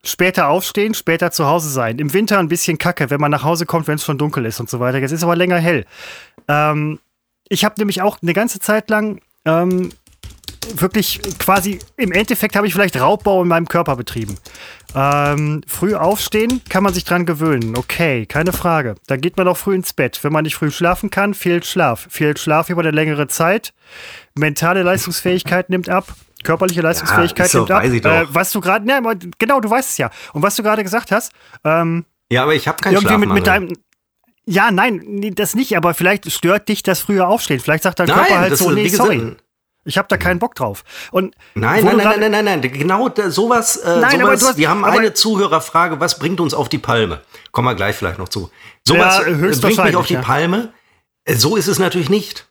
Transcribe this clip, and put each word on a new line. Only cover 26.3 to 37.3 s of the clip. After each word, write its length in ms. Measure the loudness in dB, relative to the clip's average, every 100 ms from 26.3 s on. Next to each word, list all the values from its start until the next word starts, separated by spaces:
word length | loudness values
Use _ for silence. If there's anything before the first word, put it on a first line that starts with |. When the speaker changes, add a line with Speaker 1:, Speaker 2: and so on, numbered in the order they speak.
| -10
Speaker 1:
Körperliche 380 | -2 0 0 0
Leistungsfähigkeit 580 | 0 0 0 2 0 0
Speaker 2:
Ja, 60 | 2
ist 60 |
so, 80 | 2
Speaker 1:
nimmt 120 | 2
ab. 120 | 2
Speaker 2:
weiß 100 | 2
ich 80 | 2
doch. 100 | 2
Speaker 1:
Äh, 140 | 2 2
was 220 | -2 -2
du 100 | -2
grad, 240 | 0 0 2
ne, 120 | 0
aber 180 | 0 -4 -8 -4
genau, 200 | 2 2
du 100 | 2
weißt 200 | 0 0
es 60 | -4
ja. 140 | -4 -6 -10
Und 80 | -2
was 120 | 0 0
du 80 |
gerade 200 | 0 0
gesagt 280 | 0 -4 0
hast, 200 | -2 -2 _ -20 -6
ähm, 420 | 0 2 2 -2 -6 _ _
Speaker 2:
Ja, 120 | 0
aber 120 | 2 2
ich 120 | 0
hab 140 | -2
keinen 120 | 2
Speaker 1:
irgendwie 240 | 2 4 2
mit, 120 | 4
mit 140 | 2 2
Speaker 2:
Schlafmangel. 200 | 2 0
Speaker 1:
deinem, 140 | -10 _ _ _ _ _ _ -2
ja, 260 | 2 4
nein, 300 | 4 2 0 -6
nee, 260 | -6 -6
das 240 | -4 -2 0
nicht, 200 | 0 2
aber 160 | 2
vielleicht 380 | 2 0 0 -2
stört 360 | -2 2 0 0
dich 140 | -2
das 160 | 0 -2
frühe 260 | 0 0
Aufstehen. 340 | 2